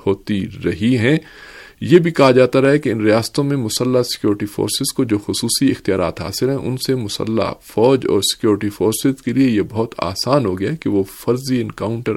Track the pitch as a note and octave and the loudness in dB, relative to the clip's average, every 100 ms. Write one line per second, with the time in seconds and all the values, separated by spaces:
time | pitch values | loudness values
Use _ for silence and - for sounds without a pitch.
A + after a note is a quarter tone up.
0 | - G2 - G2+ F#2 F#2+ E2 E2+ A2 B2+ | -2 -4 -2 -4 -4 -6 -6 -2 0 2
1 | A2+ D#3+ - - - - - _ A2 F3 | 2 0 -2 -18 -20 -20 -20 _ 4 4
2 | E3 D#3+ C3+ B2+ B2+ C3+ C#3 D3 C3 A2 | 4 4 6 6 4 4 4 2 0 0
3 | G#2+ A2 A2+ - C#3 C#3+ A2 - B2+ B2+ | 2 2 2 -2 -2 -2 -4 -2 0 0
4 | B2 - A2 G#2 G#2 - G#2 - C3+ - | 0 -2 0 0 -2 -4 -4 -2 -4 -2
5 | B2 G#2 - G2 A#2 - C3+ B2+ - F#2+ | 0 -2 -2 -4 -4 0 0 0 -2 0
6 | F2 - E2 - C3 C#3 - B2+ - C3 | 0 -2 -8 -4 -2 -2 -4 -6 -2 -2
7 | G#2 - G#2+ A2 F#2+ - - - A#2+ C3+ | -4 -6 -4 -2 -2 -6 -8 2 4 4
8 | - G2+ G2 - A2 G2+ G#2 - G2 A2 | 2 0 0 0 0 0 -2 -2 -2 0
9 | C#3 C3 - A#2+ C3+ G#2+ F2+ G#2+ A2+ - | -2 -2 -2 0 2 2 -2 -4 -4 -4
10 | F2 G2 A#2 C#3+ G#2+ F#2 G2 D#3+ - G2+ | -6 -4 0 0 0 -2 -4 -4 -2 -2
11 | G2 - - B2 C3 B2+ A2 - G2 A2+ | -2 -4 -2 -2 -2 -2 -4 -6 -6 -4
12 | A#2 | -4